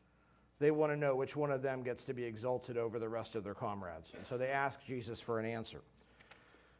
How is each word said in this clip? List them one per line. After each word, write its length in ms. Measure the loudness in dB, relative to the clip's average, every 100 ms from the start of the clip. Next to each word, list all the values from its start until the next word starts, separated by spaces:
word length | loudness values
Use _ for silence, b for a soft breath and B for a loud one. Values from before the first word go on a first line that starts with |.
| -20 _ _ -20 -20 4
They 100 | 4
want 220 | 6 4
to 40 | 4
know 200 | 4 4
which 180 | 2
one 160 | 0 2
of 100 | 2
them 220 | 0 -2
gets 220 | -2 -4
to 100 | -4
be 100 | -4
exalted 540 | -4 -2 0 0 0 -2
over 200 | 0 0
the 100 | -2
rest 260 | -2 -2
of 80 | -4
their 120 | -4
comrades. 580 | -4 -2 -2 -6 -8 -12 -14
And 80 |
so 140 | -6 -2
they 100 | 2
ask 340 | 2 2 0
Jesus 380 | -6 -6 -4 -6
for 200 | 0 0
an 40 |
answer. 380 | 0 -2 -4 -10 -14 -20 b b b b b b b